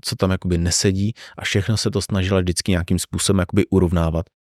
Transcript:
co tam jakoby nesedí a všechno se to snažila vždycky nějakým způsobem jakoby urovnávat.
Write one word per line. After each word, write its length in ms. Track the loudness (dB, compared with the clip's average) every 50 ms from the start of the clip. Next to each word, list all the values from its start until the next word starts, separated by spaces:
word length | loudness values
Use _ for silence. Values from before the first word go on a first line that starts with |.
co 140 | -8 -6 -4
tam 160 | -2 0 0
jakoby 260 | 0 0 -2 0 0
nesedí 540 | 0 0 0 0 0 0 0 0 0 -2 -2 -4 -6 -12 -20 -14
a 40 | -10
všechno 360 | -6 -2 -2 0 0 0 0
se 140 | 0 0 -2
to 100 | -2 -2
snažila 380 | -4 -2 -2 -2 0 2 2 2
vždycky 320 | 2 0 -2 -2 -2 0
nějakým 280 | 0 0 0 0 -2 -2
způsobem 400 | -2 -4 -6 -2 0 2 2 2
jakoby 260 | 0 0 2 0 2 4
urovnávat. 560 | 4 2 2 4 2 2 0 0 0 -2 -6 _ _ _